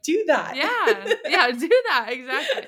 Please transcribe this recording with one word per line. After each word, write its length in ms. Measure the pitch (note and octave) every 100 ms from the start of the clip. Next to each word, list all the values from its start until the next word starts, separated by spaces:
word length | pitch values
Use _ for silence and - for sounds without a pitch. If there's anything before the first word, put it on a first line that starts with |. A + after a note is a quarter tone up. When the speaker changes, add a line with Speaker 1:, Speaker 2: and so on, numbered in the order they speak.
Speaker 1:
do 220 | - F#4+ E4+
that. 300 | B3+ E3 C4
Speaker 2:
Yeah. 580 | G4 A#4+ F#4 G4+ - A#4
Speaker 1:
<laughs> 60 | -
Speaker 2:
Yeah, 200 | F4+ B3
do 160 | A#3+ D4+
that. 400 | B4+ A#4+ C4 A3
Exactly. 560 | B3+ B3+ C4 C#5 C5